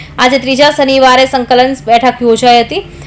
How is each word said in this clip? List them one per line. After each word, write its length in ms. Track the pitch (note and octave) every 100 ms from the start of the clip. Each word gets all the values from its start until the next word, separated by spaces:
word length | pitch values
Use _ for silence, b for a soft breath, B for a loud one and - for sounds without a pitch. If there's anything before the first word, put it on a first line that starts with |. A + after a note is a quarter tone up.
| B -
આજે 200 | B3+ C4+
ત્રીજા 320 | B3+ C4 D4
શનિવારે 560 | D4 C4+ C4+ C4 B3+ C4
સંકલન 500 | C4 A#3 B3 C4 B3+ G#3+
બેઠક 360 | A#3 B3 A#3+
યોજાઈ 380 | A#3+ A3+ B3 A#3+
હતી, 200 | A#3 E4+ - B